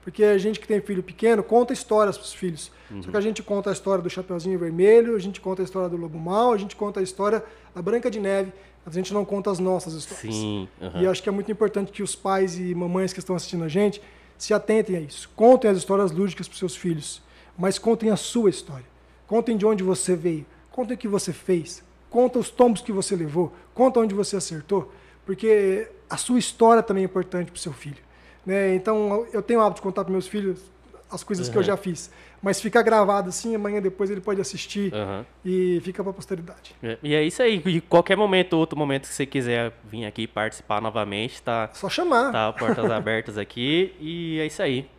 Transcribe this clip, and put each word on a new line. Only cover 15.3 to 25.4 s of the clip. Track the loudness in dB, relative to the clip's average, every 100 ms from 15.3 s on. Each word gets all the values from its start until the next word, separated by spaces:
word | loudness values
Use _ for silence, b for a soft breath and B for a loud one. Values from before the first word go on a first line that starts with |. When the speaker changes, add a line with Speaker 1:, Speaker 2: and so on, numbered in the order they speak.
| 4
Speaker 1:
Contem | 8 8 6
as | 2
histórias | 2 2 2
lúdicas | 0 -2 -4 -12
pros | -8
seus | -8 -4
filhos, | -4 -4 -6 -14 b b b -4
mas | -2 0
contem | 0 2 2
a | 0
sua | 0 2 2
história. | 2 -8 -16 -16 -20 b b _
Contem | 0 0 2
de | 2
onde | 2
você | 0 -2 0 0
veio, | 0 -4 -8 b b
contem | -8 -6
o | -4
que | -2
você | -2 -4
fez, | -8 -2 -2 -2 -14 -20 -20 -4
conta | 2 2 2
os | -4
tombos | 4 4 4
que | -2
você | -4 -2
levou, | -2 -2 0 -2 B B
conta | 2 4 4
onde | 2 0
você | -2 -4
acertou, | -6 -10 -2 -2 -2 B B B -10
porque | -4